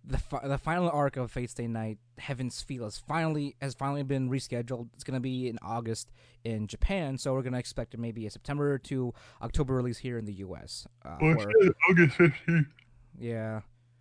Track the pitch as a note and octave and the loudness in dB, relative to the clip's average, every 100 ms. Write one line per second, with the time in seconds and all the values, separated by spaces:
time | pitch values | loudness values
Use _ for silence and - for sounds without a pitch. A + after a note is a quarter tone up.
0 | - C3+ - C#3 C#3 C3+ D#3 F3 F3 D3 | 0 -2 0 -4 -2 -2 0 0 2 2
1 | C#3+ C3 A#2+ B2+ B2 - A#2 A2+ A2 G#2+ | 0 0 -6 -4 -6 -6 -4 -4 -4 -8
2 | _ - - B2+ B2+ - - C3 G#2+ - | _ -14 -8 -6 -6 -6 -10 -8 -8 -10
3 | - D#3+ D#3+ D3+ C#3+ - C#3 A#2+ C#3 C#3+ | -4 0 0 0 -4 -6 -10 -4 -4 -2
4 | C3+ C3+ B2+ C3 - A#2+ A#2+ B2 A#2 - | 0 0 0 -2 -2 -6 -4 -8 -10 -12
5 | - C3 C3 B2+ B2 A#2 F#2+ A#2 A2+ A2+ | -6 -4 -2 -4 -4 -6 -6 -6 -4 -6
6 | - - - - A#2 A2 G#2+ - - G3 | -8 -20 -20 -10 -4 -4 -4 0 0 2
7 | D3 C3+ C#3 C3 B2+ B2+ - - A#2 A2+ | -2 -4 -2 -2 -2 -4 -4 -8 -8 -6
8 | A#2 A2 G#2+ - - C#3+ C#3+ C#3 - C3+ | -6 -6 -8 -10 -6 0 2 0 -2 -2
9 | B2 - - - A#2+ - C3+ C3 B2 A2+ | -2 -6 -20 -12 -2 0 2 0 0 -4
10 | C3 A#2+ G#2+ G2 F#2+ F2 - - - _ | -6 -6 -6 -10 -10 -12 -12 -16 -16 _
11 | - - D#3 D#3+ G3+ A3 F#3+ - - F3 | -14 2 4 4 6 8 8 6 6 8
12 | D#3+ - E3+ - - E3 C#3+ - _ - | 8 8 6 6 2 4 2 -4 _ -20
13 | - - A#2 A2+ A2 A2 - _ _ _ | -20 -10 -6 -4 -4 -6 -10 _ _ _